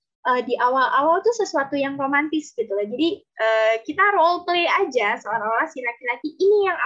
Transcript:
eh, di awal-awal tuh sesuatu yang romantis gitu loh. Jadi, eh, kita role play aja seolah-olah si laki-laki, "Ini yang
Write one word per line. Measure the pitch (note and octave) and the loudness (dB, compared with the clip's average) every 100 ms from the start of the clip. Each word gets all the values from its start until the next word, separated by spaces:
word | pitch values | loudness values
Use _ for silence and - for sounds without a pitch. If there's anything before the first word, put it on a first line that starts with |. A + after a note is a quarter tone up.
| _ _ B4+ | _ _ -2
eh, | B4 | -2
di | B4 A#4+ | 0 0
awal-awal | B4 B4+ B4 C4+ D4+ F4 | 0 2 2 2 2 2
tuh | G#4 A#4 | 2 0
sesuatu | F#4+ D4+ C#4 C#4+ | -2 -2 -2 -2
yang | C#4 C#4 | -2 -2
romantis | C#4 C#4+ D4+ D#4 D4+ | -2 0 0 -2 -6
gitu | - G#3 | -6 -4
loh. | G3 | -4
Jadi, | G#3 B3 E4+ G4+ | -4 -2 -2 -2
eh, | _ - A3 A3 A3 A3+ C4 | _ -4 0 2 2 0 -2
kita | D#4 G4+ | 0 2
role | G4 E4 F4 | 4 4 2
play | F4 F4 E4+ | 0 0 0
aja | E4 F4+ B3 G#3 A#3+ | 0 0 0 0 -2
seolah-olah | G#3 A3 G#3+ A3+ D#4+ | -4 -4 -2 -2 -2
si | C#4 | -6
laki-laki, | A#3+ A#3 A#3+ B3+ D4+ - | -10 -8 -8 -8 -8 0
"Ini | G4 G#4 G4 | 2 4 2
yang | E4 | -2